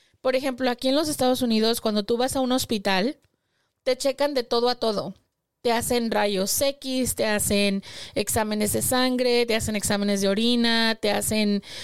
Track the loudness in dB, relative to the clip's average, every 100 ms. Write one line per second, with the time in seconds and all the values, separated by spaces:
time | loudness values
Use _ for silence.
0 | _ _ -2 0 -2 -2 -2 -2 0 0
1 | 0 0 0 2 2 2 2 0 0 0
2 | 0 0 0 0 0 0 0 -2 0 0
3 | 0 -4 _ _ _ _ _ _ -4 -2
4 | -2 0 0 -2 -2 0 0 0 -2 -2
5 | -6 -10 _ _ _ _ 0 0 0 0
6 | 0 0 0 0 -2 0 0 -2 -4 -2
7 | -2 -2 0 0 0 2 2 0 -6 -14
8 | -8 -6 -2 -2 -2 0 -2 -2 0 2
9 | 2 2 2 2 2 0 0 -2 -2 0
10 | 0 0 2 2 2 2 2 2 2 0
11 | 0 0 0 0 2 0 -4 -12